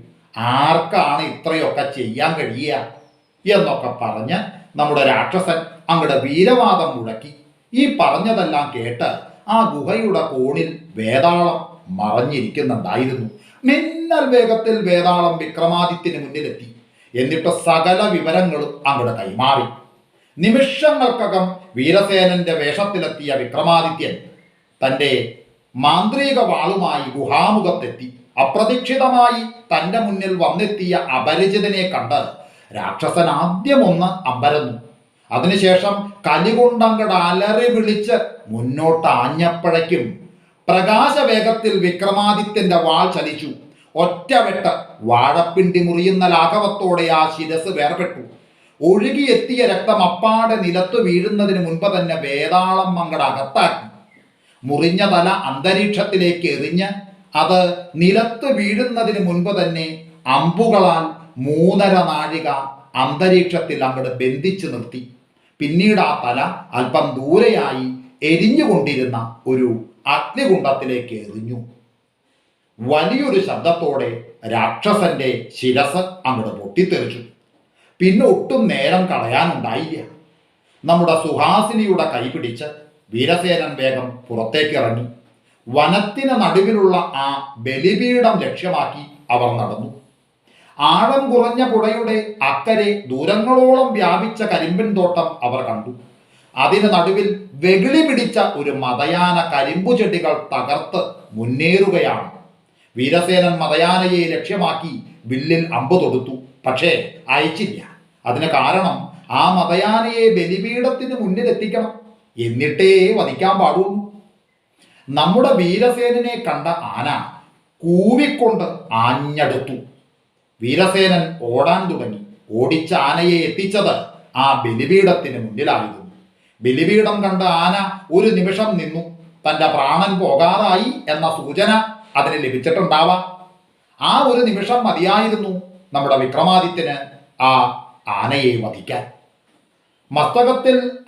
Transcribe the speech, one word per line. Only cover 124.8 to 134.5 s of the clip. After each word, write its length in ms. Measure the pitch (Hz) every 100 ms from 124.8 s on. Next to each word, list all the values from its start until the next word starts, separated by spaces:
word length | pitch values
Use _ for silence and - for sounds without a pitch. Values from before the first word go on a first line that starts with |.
| 143 190 190 - 131 123 110
മുന്നിലായിരുന്നു. 640 | 107 151 - 107 92 - - _ _ _ _
ബലിപീഠം 640 | 120 131 170 214 214 208
കണ്ട 200 | 196 185
ആന 560 | 185 175 175 196 190 - -
ഒരു 160 | 170 220
നിമിഷം 500 | 185 185 214 214 180
നിന്നു. 420 | 156 165 - - - _ 151
തന്റെ 180 | 151 156
പ്രാണൻ 520 | 143 139 165 196 185
പോകാറായി 960 | 175 - 175 202 202 185 247 - - 151
എന്ന 120 | 165
സൂചന 640 | 165 139 151 208 220 - - - 143
അതിന് 280 | 143 156
ലഭിച്ചിട്ടുണ്ടാവാം. 1040 | 131 127 160 180 175 156 175 185 - - - _ _ _ _ _
ആ 220 | 151 247 262
ഒരു 140 | 240
നിമിഷം 440 | 226